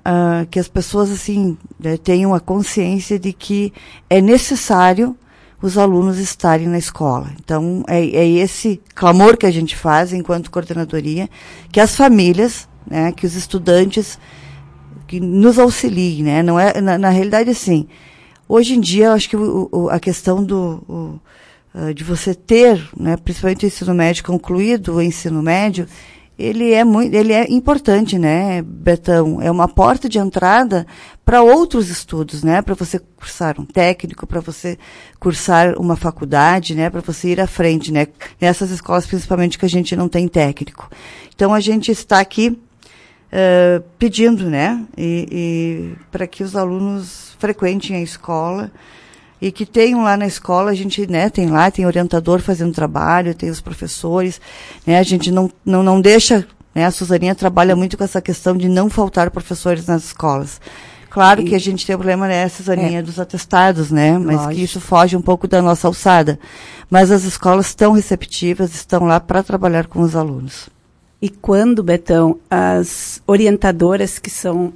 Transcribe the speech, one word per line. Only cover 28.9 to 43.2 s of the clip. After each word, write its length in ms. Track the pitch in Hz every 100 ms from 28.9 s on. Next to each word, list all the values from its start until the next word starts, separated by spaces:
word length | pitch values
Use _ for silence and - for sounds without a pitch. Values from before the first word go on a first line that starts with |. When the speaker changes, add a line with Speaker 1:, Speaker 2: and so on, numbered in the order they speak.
| 170 170 170 156 160
Speaker 1:
É 120 | 170
uma 160 | 175 175
porta 420 | - 190 254 254
de 80 | 214
entrada 720 | 196 185 185 220 254 190 170 - - -
pra 200 | - 240
outros 440 | 233 294 339 240 185
estudos, 520 | 170 - 160 151 151
né? 220 | 160 175
Pra 100 | 208
você 240 | 190 175 185 _ _
cursar 440 | - - 165 147
um 60 | 143
técnico, 600 | - 180 180 175 - -
pra 140 | 170
você 360 | 165 156 180 175 - - - -
cursar 560 | 185 160 - 170 175 175
uma 180 | 175 165
faculdade, 800 | 175 160 143 143 156 185 170
né? 160 | 156 165
Pra 120 | 170
você 280 | 170 160 180
ir 100 | 175
à 60 | 190
frente, 460 | - 165 165 165
né? 160 | 156 151 - - -
Nessas 320 | 175 180 190
escolas, 340 | 180 - 180 170
principalmente, 540 | 190 - 180 175 -
que 60 | 185
a 40 |
gente 260 | 180 170 175
não 140 | 180
tem 180 | 175 175
técnico. 640 | 170 143 139 143 - - - - - - -
Então, 180 | 202
a 60 | 214
gente 320 | 208 220 208
está 280 | 220 - 196
aqui, 380 | 196 - 233 233 _ _ _ _ _ _